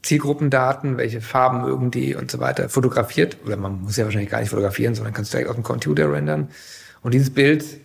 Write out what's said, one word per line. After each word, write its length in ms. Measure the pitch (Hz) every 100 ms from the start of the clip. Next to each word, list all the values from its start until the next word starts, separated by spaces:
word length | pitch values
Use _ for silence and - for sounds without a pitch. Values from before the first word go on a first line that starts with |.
Zielgruppendaten, 920 | - 147 143 143 147 135 127 135 143 123
welche 240 | 117 113
Farben 420 | 110 131 127 123
mögen 280 | 127 131 123
die 240 | 127 131
und 160 | - 127
so 80 | 127
weiter, 280 | 131 131 -
fotografiert. 680 | 135 127 123 117 - 170 -
Oder 120 | 104 101
man 260 | 98 95
muss 140 | 98 107
ja 80 |
wahrscheinlich 260 | 107 104 101
gar 100 | 117
nicht 100 | 107
fotografieren, 440 | 107 101 98 117
sondern 180 | 113 110
kannst 180 | 107 104
direkt 160 | 131 127
auf 40 | 117
dem 80 |
Computer 460 | 113 120 151 147 151
rendern. 360 | 147 151 156 143 - - - - -
Und 120 | 123
dieses 160 | 127 135
Bild 340 | 139 139 156 - -